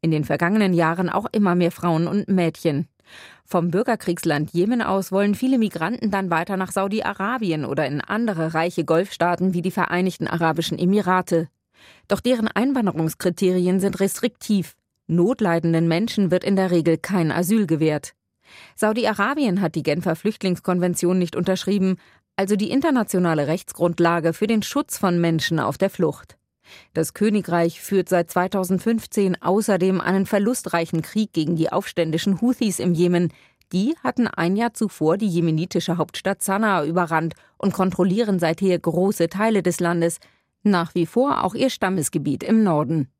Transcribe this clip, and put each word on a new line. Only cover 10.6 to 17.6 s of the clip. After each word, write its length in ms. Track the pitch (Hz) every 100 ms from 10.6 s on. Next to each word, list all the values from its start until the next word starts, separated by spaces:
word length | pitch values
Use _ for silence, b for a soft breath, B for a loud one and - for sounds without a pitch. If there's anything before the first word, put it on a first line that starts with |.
| 165 160
Emirate. 680 | 175 208 180 185 180 170 160 _ _ b b b b
Doch 100 | 202
deren 300 | 240 247 214
Einwanderungskriterien 1300 | - 254 269 208 151 160 - 185 175 190 185 180 185
sind 220 | 196 -
restriktiv. 720 | 196 - - _ - 208 165 _ _ _ _
Notleidenden 800 | 165 180 262 208 170 165 165 165
Menschen 420 | 165 226 - 190
wird 140 | 180
in 140 | - 196
der 140 | 190
Regel 260 | 175 165 160
kein 340 | - 190 160
Asyl 360 | - 175 220